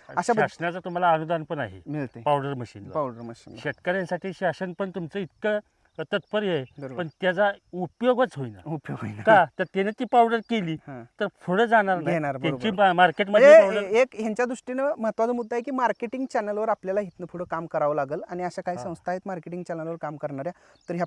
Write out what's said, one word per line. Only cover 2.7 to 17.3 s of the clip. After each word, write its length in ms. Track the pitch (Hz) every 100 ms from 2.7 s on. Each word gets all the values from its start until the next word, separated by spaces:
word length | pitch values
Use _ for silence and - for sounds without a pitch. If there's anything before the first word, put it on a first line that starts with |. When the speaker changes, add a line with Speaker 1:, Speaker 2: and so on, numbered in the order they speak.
| 104 98
Speaker 2:
पावडर 280 | 156 135 117
मशीन. 360 | 120 117 - 107
Speaker 1:
शेतकऱ्यांसाठी 720 | 143 - - 190 175 175 190
शासन 380 | 175 185 - 190 175
पण 120 | 196
तुमचं 280 | 185 165 202
इतकं 400 | 180 _ 214 208 - _ _ -
तत्पर 440 | 160 202 - 214
आहे, 200 | 202 160
Speaker 2:
बरोबर. 320 | 127 - 135
Speaker 1:
पण 140 | 131 165 -
त्याचा 300 | 185 180 202 202 _
उपयोगच 560 | 180 180 - 247 240 240 139
होईना. 220 | 123 101 147
Speaker 2:
उपयोग 320 | 156 - 135
होईना. 200 | 110 107
Speaker 1:
का? 220 | 107 208 160 -
तर 60 |
त्याने 260 | 185 190 196
ती 140 | 214
पावडर 320 | 240 247 233 226
केली 380 | - 226 170
Speaker 2:
हां. 300 | 156 - 127 117 -
Speaker 1:
तर 60 | 208
पुढे 400 | - - 185 233
जाणार 340 | 226 196 180
नाही. 160 | - 170
Speaker 2:
घेणार, 200 | 147 135
Speaker 1:
त्यांची 340 | 160 135 214
Speaker 2:
बरोबर. 160 | 190 196
Speaker 1:
मा-, 100 | 175
मार्केटमध्ये 500 | 180 151 202 208 277
Speaker 2:
म्हणजे 340 | 320 196 208
Speaker 1:
पावडर 160 | 196 220
Speaker 2:
एक 100 | 262
ह्यांच्या 320 | - 220 214 247
दृष्टीनं 460 | 254 - 254 277 277
महत्त्वाचा 340 | 220 208 226
मुद्दा 240 | 240 220 240
आहे 60 |
की 80 | 240
मार्केटिंग 560 | 262 240 - 233 254 262
चॅनलवर 360 | 247 208 208 220
आपल्याला 320 | 208 185 196
इथनं 260 | 190 -
पुढं 180 | 175